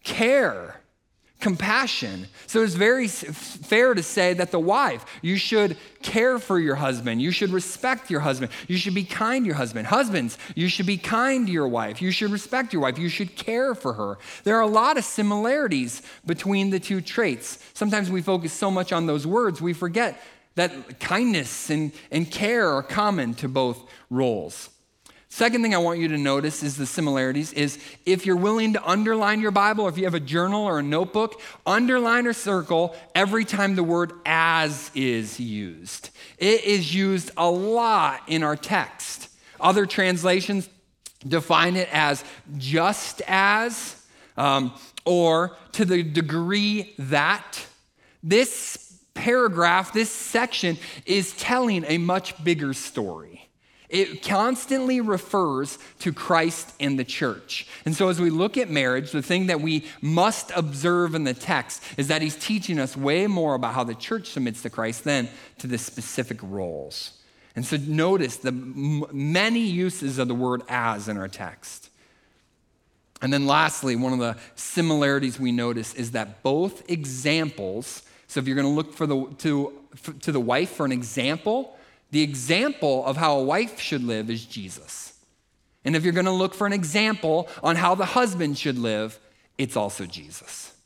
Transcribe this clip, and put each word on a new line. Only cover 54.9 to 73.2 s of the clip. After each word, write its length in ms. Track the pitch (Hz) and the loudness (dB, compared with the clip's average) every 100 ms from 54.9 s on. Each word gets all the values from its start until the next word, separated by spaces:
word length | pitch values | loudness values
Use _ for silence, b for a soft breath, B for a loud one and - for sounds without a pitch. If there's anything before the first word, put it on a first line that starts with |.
| 254 | 0
refers 760 | 220 185 - 202 170 131 139 - B B | 2 -2 0 0 2 0 -4 -8 B B
to 120 | 180 | -6
Christ 600 | 139 - 165 165 170 - - | -4 2 2 2 -2 -12 -4
and 200 | 143 135 | -2 0
the 40 | |
church. 600 | 127 - 139 98 - - - B - | -2 -2 -2 -2 -8 -12 -10 B -6
And 100 | 156 | 0
so 140 | 185 | 2
as 120 | 170 | 4
we 80 | 175 | 2
look 260 | 160 202 214 | 2 0 0
at 140 | 226 | 0
marriage, 400 | 151 131 127 143 | 2 2 0 -2
the 140 | 156 | -4
thing 240 | 135 180 185 | 0 0 2
that 140 | 165 | 0
we 220 | 160 156 B B | 2 0 B B
must 520 | 143 165 190 220 - 175 | 0 4 4 2 -4 -2
observe 600 | 160 139 165 175 175 160 | -2 0 0 2 2 0
in 80 | |
the 100 | 139 | -2
text 480 | 127 - 156 - - B B | -4 0 0 0 -10 B B
is 100 | 139 | 0
that 120 | 156 | 0
he's 140 | 156 147 | 0 -4
teaching 420 | - 214 185 160 | -4 -4 -2 -2
us 180 | 131 139 | -2 -2
way 300 | 139 160 202 | 0 2 2
more 300 | 190 156 131 | 0 0 0
about 180 | 120 | -2
how 100 | 120 | -2
the 120 | 120 113 | -4 -4
church 320 | - 226 175 | -6 -6 -6
submits 340 | - 123 107 | -4 -4 -4
to 80 | 117 | -8
Christ 360 | - 113 117 151 | -4 -4 -2 0
than 220 | 139 120 B B B | 0 -2 B B B
to 80 | 131 | -6
the 140 | 120 | -6
specific 580 | - - 117 - 120 117 | -6 -12 -8 -6 -6 -6
roles. 760 | 98 98 90 80 69 - - - b b b - | -8 -6 -6 -8 -10 -12 -14 -18 b b b -10
And 100 | 123 | -4
so 120 | 151 | -4
notice 580 | 143 156 165 196 135 - | 0 2 4 4 2 -2
the 120 | 131 | -4
m-, 560 | 127 131 131 143 151 151 | -4 -8 -4 -2 -2 -4
many 500 | 139 143 175 214 233 | -4 0 2 2 2
uses 580 | 226 175 185 180 139 131 | 0 0 0 -2 -4 -2
of 80 | 127 | -2
the 80 | 123 | 0
word 260 | 127 123 123 | 0 -2 -2
as 380 | 123 117 107 104 | -2 0 -2 -4
in 100 | 104 | -6
our 100 | 95 | -8
text. 640 | - 92 - - - - b b b b b b _ _ _ _ _ _ - | -10 -12 -12 -18 -18 -20 b b b b b b _ _ _ _ _ _ -6